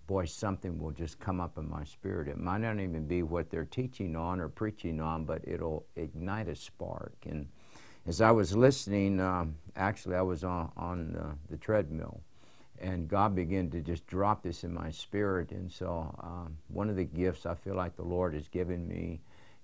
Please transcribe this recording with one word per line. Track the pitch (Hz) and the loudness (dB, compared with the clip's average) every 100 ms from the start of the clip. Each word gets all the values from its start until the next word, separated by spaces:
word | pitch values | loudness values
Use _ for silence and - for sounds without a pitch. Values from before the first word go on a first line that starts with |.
| - | -2
boy, | 95 87 | 0 0
something | - 104 95 92 82 | 0 -2 -2 -4 -4
will | 80 | -4
just | 73 82 - | -4 -6 -4
come | - 90 | -2 -2
up | 85 - | -2 -6
in | 78 | -6
my | 78 78 | -6 -8
spirit. | - 98 92 71 | -6 -4 -2 -4
It | 82 | -2
might | 87 101 | 0 0
not | 113 107 | 0 0
even | 95 80 76 | 0 -2 0
be | 90 | 0
what | 80 85 82 | 2 0 0
they're | 82 80 | -2 -2
teaching | - 127 - 95 82 | -2 -4 -2 -4 -2
on | 85 92 | 0 0
or | 80 | -2
preaching | - 107 107 85 78 | -2 -4 -2 -2 0
on, | 80 80 | 0 0
but | 78 80 - | -2 -4 -2
it'll | 85 82 76 - - | -2 -2 -4 -6 -6
ignite | 78 78 90 107 87 | -6 -4 -4 -2 -4
a | 69 | -6
spark. | - - 87 80 - - - | -10 -10 -8 -8 -10 -10 -8
And | 78 69 - - - - - - | -6 -6 -12 -20 -20 -20 -10 -2
as | 80 | 6
I | 110 | 10
was | 117 85 104 | 10 8 8
listening, | 131 135 - 101 98 95 | 8 8 2 4 4 4
um, | 92 90 82 78 - - | 4 2 0 -4 -8 0
actually | 98 - 92 90 | 2 2 0 2
I | |
was | 92 85 | 2 0
on, | 90 87 82 - | 0 -2 -2 -4
on | 87 90 82 | -4 -2 -4
the, | 82 80 73 76 | -4 -6 -8 -8
the | 82 | -6
treadmill, | - 107 76 78 78 78 - - - - - - | 2 2 2 -2 -6 -10 -16 -20 -20 -20 -20 -8
and | 92 92 80 | -4 -4 2
God | 98 104 92 | 4 4 4
began | 85 95 87 | 2 2 2
to | 82 | 0
just | 78 82 - | -2 -2 -2
drop | 90 101 104 | 2 4 2
this | 87 82 | 0 -4
in | 87 | -4
my | 85 82 | -4 -4
spirit. | 80 - 101 101 92 82 | -8 -4 0 2 2 -2
And | 95 92 | -6 -8
so, | - 90 85 80 - | -6 -4 -2 -4 -8
um, | 87 87 85 80 - | -10 -8 -8 -10 -6
one | 87 107 | -2 0
of | 95 | 2
the | |
gifts | 85 85 90 - 85 | 0 2 2 2 -2
I | |
feel | - 95 95 | -4 -2 -2
like | 87 - | -2 -4
the | |
Lord | 87 87 90 | -2 2 2
has | 76 71 | 0 -2
given | 90 87 87 87 | -2 0 -2 -2
me | 87 87 82 - - - - | -4 -4 -6 -10 -20 -20 -14